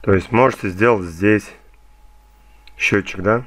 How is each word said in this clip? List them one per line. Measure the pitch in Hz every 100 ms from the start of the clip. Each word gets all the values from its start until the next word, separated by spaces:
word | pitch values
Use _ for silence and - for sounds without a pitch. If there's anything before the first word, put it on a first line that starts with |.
То | -
есть | 98 -
можете | 113 131 - 101
сделать | 92 117 110 87
здесь | 80 101 107 - - - _ _ _ - _ _ _ _ _ - -
счётчик, | - 104 92 98
да? | 92 117